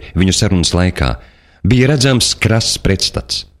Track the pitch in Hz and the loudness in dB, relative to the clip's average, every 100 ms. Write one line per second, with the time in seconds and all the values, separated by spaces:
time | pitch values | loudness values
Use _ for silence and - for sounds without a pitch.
0 | - 85 95 90 107 92 78 90 90 82 | -4 0 0 2 0 0 0 0 0 0
1 | 67 58 - _ _ _ 95 127 131 151 | -2 -4 -10 _ _ _ 0 2 2 2
2 | 135 127 - - 110 113 - - - 95 | 2 0 0 -2 0 0 -2 -4 -2 -2
3 | - 107 - - - _ | -2 -6 -8 -10 -12 _